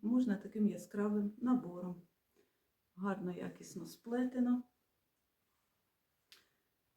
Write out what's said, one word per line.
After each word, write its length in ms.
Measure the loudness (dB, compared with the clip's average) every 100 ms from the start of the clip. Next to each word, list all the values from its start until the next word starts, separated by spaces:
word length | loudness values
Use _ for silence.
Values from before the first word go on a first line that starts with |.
можна 340 | 2 4 4 2
таким 320 | -2 2 2
яскравим 640 | 2 -4 -2 0 2 0 -2
набором. 640 | 2 2 0 -6 -8 -8 -14 _ _ _ _ _ _ _ _ -4
Гарно, 360 | -2 0 -2
якісно 560 | -4 -6 -8 -12 -10 -10
сплетено. 760 | -12 -4 0 0 2 4 2 0 _ _ _ _ _ _ _ _ _ _ _ _ _ _ _ _ -20 _ _ _ _ _